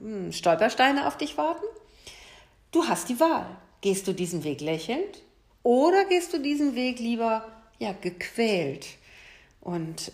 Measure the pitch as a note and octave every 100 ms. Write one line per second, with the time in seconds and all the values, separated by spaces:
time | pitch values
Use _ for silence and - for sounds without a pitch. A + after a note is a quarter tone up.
0 | G#3+ G#3 E3+ - F3 E3 A3 - C4 C#4
1 | - - D4 - D#4 E4 G#4+ - _ _
2 | - - - - _ _ _ E4 A#3 -
3 | - A#3+ E4 C#4+ - - - _ G3 F#3+
4 | - F3+ F3 E3+ D3 C3+ D3+ D#3+ - C#4
5 | G#4 - - _ _ _ B3 B3 D#4+ F#4+
6 | F#4+ F4+ F4 E4 C#4 D4 D4 A#3+ B3+ A#3+
7 | A#3 A3+ A3+ A3 A3 - _ - G#3+ F#3+
8 | F3+ F3+ - - A3+ F#3+ C#3 - - -
9 | - - - - _ _ F3+ F3 D#3+ D#3+
10 | -